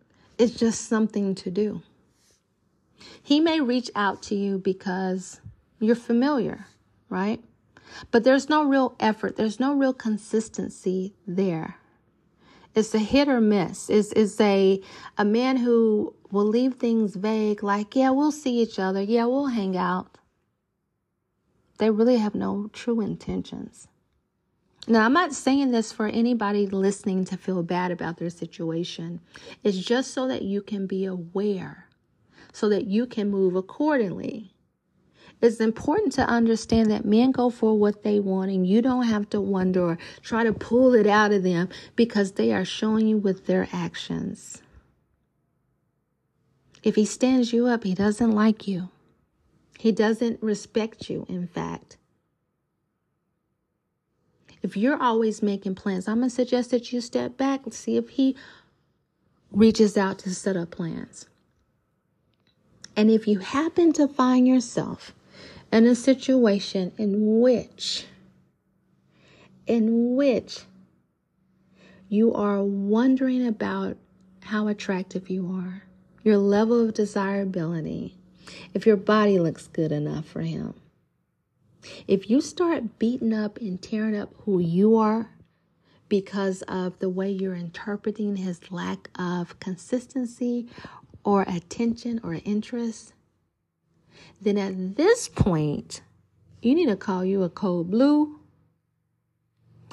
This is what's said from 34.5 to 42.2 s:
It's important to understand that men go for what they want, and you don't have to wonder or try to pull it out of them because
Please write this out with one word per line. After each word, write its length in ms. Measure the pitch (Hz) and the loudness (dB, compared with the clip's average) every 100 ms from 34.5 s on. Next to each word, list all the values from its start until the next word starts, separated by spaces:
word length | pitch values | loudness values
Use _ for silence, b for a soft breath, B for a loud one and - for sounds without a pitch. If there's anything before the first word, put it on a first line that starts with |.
| _ _ _ _ _ _ b b b | _ _ _ _ _ _ b b b
It's 200 | 233 226 | 2 4
important 500 | 226 220 - 349 403 | 0 0 0 0 0
to 140 | - - | 0 0
understand 640 | 233 226 220 - 226 220 | 2 2 0 0 2 2
that 140 | 214 214 | 2 2
men 260 | 214 254 | 4 4
go 180 | 262 247 | 2 0
for 280 | 233 220 214 | 2 2 4
what 260 | 208 208 | 2 0
they 160 | 214 208 | 0 0
want, 320 | 196 190 190 | 0 -2 -2
and 160 | 190 180 | 0 2
you 140 | 214 | 4
don't 220 | 262 254 | 2 0
have 260 | 240 214 208 | 0 0 -2
to 100 | 208 | -4
wonder 420 | 196 190 185 185 | -2 0 2 2
or 160 | 175 170 B B | 0 -2 B B
try 220 | - 226 | -6 0
to 80 | 226 | 0
pull 420 | 202 - 233 262 | -2 0 4 6
it 140 | 247 208 | 6 6
out 240 | 202 214 | 4 4
of 120 | 208 | 2
them 260 | 185 175 185 B B - | 2 0 -2 B B 0
because 380 | 233 214 | 2 2